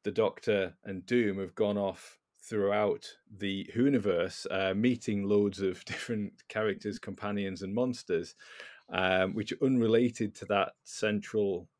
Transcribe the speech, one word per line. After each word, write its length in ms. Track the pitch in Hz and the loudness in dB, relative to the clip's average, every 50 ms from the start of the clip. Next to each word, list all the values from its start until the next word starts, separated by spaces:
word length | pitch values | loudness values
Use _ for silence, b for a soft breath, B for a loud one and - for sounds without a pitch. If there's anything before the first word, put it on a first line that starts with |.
| _ | _
the 80 | 104 | -2
Doctor 600 | 98 - 110 98 - - - 117 107 98 92 92 - _ _ | 2 2 2 2 0 -2 0 0 2 2 2 -2 -4 _ _
and 200 | 104 95 90 87 | -8 -8 -8 -2
Doom 340 | - 120 123 117 101 95 98 | 2 2 4 4 2 0 -2
have 160 | 98 87 - | -6 -6 0
gone 220 | - 110 104 104 | 0 2 2 2
off 420 | 101 101 98 - - - - - _ _ _ _ _ | 2 0 0 -2 -6 -14 -20 -20 _ _ _ _ _
throughout 760 | - - 113 104 98 98 104 107 107 101 - - - - - _ _ _ | -12 -4 -2 2 2 4 4 4 4 2 0 -2 -6 -18 -20 _ _ _
the 380 | 104 95 101 98 98 98 - - - | -12 -6 -4 -4 -4 -4 -8 -6 0
Whoniverse, 720 | 113 127 143 143 120 98 104 90 85 85 95 - - - - | 2 4 4 4 2 2 2 2 2 0 -2 -4 -8 -6 -4
uh, 220 | - 95 95 95 | -2 0 0 2
meeting 520 | 95 101 113 127 123 113 - - 107 101 98 | 2 4 2 2 2 2 -2 -2 -2 0 2
loads 360 | 101 104 101 104 101 98 - | 4 4 4 4 4 0 0
of 240 | 98 92 87 - - | -2 -2 -2 -4 -8
<laughs> 0 | |
different 640 | - - - - - 117 107 104 - - _ - - | -10 -8 -8 -6 -4 -4 -4 -4 -6 -8 _ -20 -8
characters, 500 | - 110 110 107 98 104 - 104 101 - | -4 0 0 0 0 -2 -4 -6 -6 -6
companions, 640 | - 104 92 - 104 104 104 101 98 98 92 85 | -10 -12 -10 -6 -6 -4 -2 -2 -2 -4 -6 -6
and 120 | 98 95 101 | -8 -4 0
monsters, 600 | 117 127 127 120 - - - 90 82 - - - B B B B B B B B B B - | 0 0 0 -2 -6 -2 -2 0 0 0 -4 -14 B B B B B B B B B B -4
um, 440 | - 92 92 92 92 92 95 95 101 | -2 0 2 4 4 4 2 2 0
which 180 | 110 104 - | -4 -4 -4
are 100 | - - | -2 0
unrelated 720 | 143 131 131 123 117 110 110 113 123 120 113 - 113 101 - | 2 2 4 4 4 4 4 4 2 0 0 -2 -4 -4 -4
to 100 | - 101 | -10 -4
that 260 | - 104 98 92 - - _ _ | 0 2 2 2 0 -4 _ _
central 840 | - - - - 107 104 104 104 - - 110 104 98 92 87 87 _ _ | -14 -6 -2 0 0 0 0 -4 -2 0 0 2 2 0 -4 -6 _ _